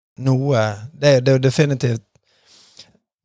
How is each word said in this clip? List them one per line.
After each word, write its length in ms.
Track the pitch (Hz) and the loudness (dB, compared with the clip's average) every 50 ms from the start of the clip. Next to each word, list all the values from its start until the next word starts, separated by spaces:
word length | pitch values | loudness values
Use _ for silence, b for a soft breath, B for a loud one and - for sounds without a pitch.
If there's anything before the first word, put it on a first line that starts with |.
| _ _ _ - | _ _ _ -6
noe, 460 | 127 131 131 131 135 143 135 110 107 107 101 104 110 143 | -2 -2 -2 0 0 0 0 0 0 -2 -4 -8 -14 -18
det 160 | - - 143 147 | -6 0 2 2
er, 120 | 139 127 | 4 4
det 80 | 127 135 | 4 2
er 100 | 135 131 | 2 2
jo 60 | 131 | 2
definitivt, 560 | 131 - - 151 143 139 123 - 120 113 110 - _ _ _ B B B B B B B B B B B B B B B B _ _ _ _ | 0 2 0 0 0 -2 -2 -2 -4 -4 -4 -8 _ _ _ B B B B B B B B B B B B B B B B _ _ _ _